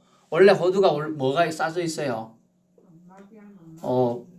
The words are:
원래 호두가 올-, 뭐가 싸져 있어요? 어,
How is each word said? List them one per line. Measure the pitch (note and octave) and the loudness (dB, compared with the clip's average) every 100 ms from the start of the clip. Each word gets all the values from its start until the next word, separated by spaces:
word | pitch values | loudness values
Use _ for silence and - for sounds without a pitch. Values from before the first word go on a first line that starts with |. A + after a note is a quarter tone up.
| _ _ - | _ _ -6
원래 | D#3+ G3 | 6 6
호두가 | D#3+ F3 G3 F#3 | 6 2 2 2
올-, | D3 D#3 | 0 -6
뭐가 | D3+ C3+ D3+ E3 | -4 -2 0 -2
싸져 | D#3 D#3+ E3+ | -2 -6 -4
있어요? | E3 D#3+ C#3+ A2+ G#2+ - _ _ _ _ _ E3 F3+ F#3+ G3+ A3 G3+ - E3 D#3+ | -6 -6 -6 -6 -10 -18 _ _ _ _ _ -20 -20 -20 -20 -20 -20 -20 -20 -16
어, | - B2+ A#2+ A#2+ - | -6 -2 -2 -4 -12